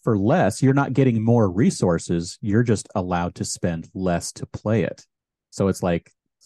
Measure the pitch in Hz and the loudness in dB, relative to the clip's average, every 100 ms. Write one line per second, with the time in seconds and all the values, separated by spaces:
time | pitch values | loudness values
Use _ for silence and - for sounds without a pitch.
0 | - 104 104 175 127 - 131 139 135 131 | -2 0 2 2 2 2 2 2 2 2
1 | 131 113 113 120 101 90 185 - 95 82 | 2 2 2 4 2 2 0 2 2 0
2 | - 85 85 - 107 107 120 104 - 101 | 0 -4 -4 -8 0 2 2 0 -4 -6
3 | 90 87 85 - 101 - 90 82 - 92 | -4 -2 -4 -6 -8 -6 -4 -4 -8 -6
4 | 92 85 - - - - 104 113 78 - | -2 -2 -4 -12 -14 -8 -2 -2 -2 -6
5 | - _ _ _ _ - 98 - 92 85 | -18 _ _ _ _ -2 -2 0 -2 -2
6 | - _ _ _ | -6 _ _ _